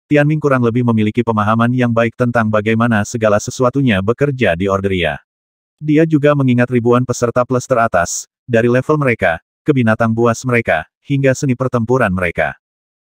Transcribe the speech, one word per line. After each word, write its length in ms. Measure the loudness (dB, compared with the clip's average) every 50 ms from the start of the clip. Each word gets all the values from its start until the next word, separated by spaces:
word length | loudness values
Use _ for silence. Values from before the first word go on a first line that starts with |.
| _
Tianming 320 | 0 2 2 2 2 0
kurang 240 | 0 0 0 0 0
lebih 240 | 0 0 0 0 0
memiliki 400 | 0 2 2 0 0 0 -2 -2
pemahaman 480 | 0 0 0 0 0 0 2 2 0 0
yang 160 | 0 0 0
baik 240 | 0 0 -2 -2 -2
tentang 400 | -2 -2 0 0 0 0 0 0
bagaimana 480 | -2 0 0 0 0 0 0 0 0 -2 -2
segala 320 | -4 -2 0 2 2 0
sesuatunya 640 | -2 -4 -4 -2 -2 0 0 0 0 0 0 0 0
bekerja 480 | -2 -2 0 0 -2 -2 0 0 0 0
di 160 | 0 -2 -2
Orderia. 480 | -2 0 -2 -2 -2 -2 -2 -2 -4 -6 _ _ _ _ _ _ _ _ _ _ _ -10
Dia 240 | -4 0 2 2 2
juga 320 | 2 2 2 2 2 2
mengingat 320 | 2 2 2 2 2 0 0
ribuan 400 | 0 0 2 2 2 2 2 -2
peserta 320 | -4 -2 -2 -2 0 0 -2 0
plus 160 | -2 -4 -2
teratas, 640 | 0 0 0 0 0 0 0 -2 -2 -4 -10 -12 _ _ _ _
dari 240 | -2 0 0 2 2
level 320 | 2 0 0 0 0 0
mereka, 400 | 0 0 0 0 0 -2 -2 -4 _ _ _ _ -2
ke 80 | -2 0
binatang 400 | 2 2 2 2 2 0 -2 0
buas 320 | 0 0 0 0 -2 -4
mereka, 400 | -2 -2 -2 0 0 -2 -2 -2 _ _ _ _ -4
hingga 240 | -2 0 2 0 0
seni 240 | 0 0 -2 -2
pertempuran 560 | -2 -2 -2 -2 -2 -2 0 0 0 0 0 -2
mereka. 400 | -2 -4 -4 -2 -2 -4 -4 -4 _ _ _ _ _ _ _ _ _ _ _